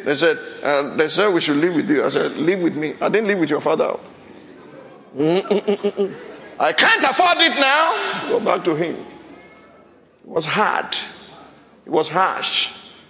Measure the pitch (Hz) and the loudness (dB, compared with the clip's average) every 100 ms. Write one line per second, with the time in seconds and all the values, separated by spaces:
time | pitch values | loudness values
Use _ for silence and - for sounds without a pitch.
0 | - 143 165 233 - - - 143 139 117 | -2 2 2 0 -4 -6 0 0 0 0
1 | 151 139 156 170 147 143 170 165 - 143 | 0 2 2 2 2 2 2 0 2 2
2 | 143 143 156 - 156 190 170 139 151 - | 2 0 -2 -2 0 0 0 -2 -6 -2
3 | 160 190 220 196 156 147 147 156 160 - | 0 0 2 0 0 0 0 0 0 -2
4 | - - - - - - - - - - | -8 -20 -20 -20 -20 -20 -20 -20 -20 -20
5 | - 123 151 180 - 208 - 196 202 - | -18 -2 0 0 2 -2 0 0 -2 -2
6 | 202 - - - - - 151 165 - 440 | -4 -4 -16 -18 -20 -2 0 4 4 4
7 | 302 247 349 330 330 262 269 294 330 415 | 2 4 4 4 2 4 2 4 2 0
8 | 392 - 302 233 202 180 175 151 165 131 | -4 -6 -2 -2 0 0 0 -2 -2 -6
9 | - - - - - - - - - - | -12 -20 -20 -20 -20 -20 -20 -20 -20 -20
10 | _ _ - - 151 190 208 - - - | _ _ -6 -6 -2 0 0 0 -4 -6
11 | - - - - - - - - - 156 | -8 -16 -20 -20 -20 -20 -20 -20 -4 -2
12 | 151 160 185 120 - - - - - - | 0 0 0 0 -2 -2 -4 -8 -20 -20
13 | - | -20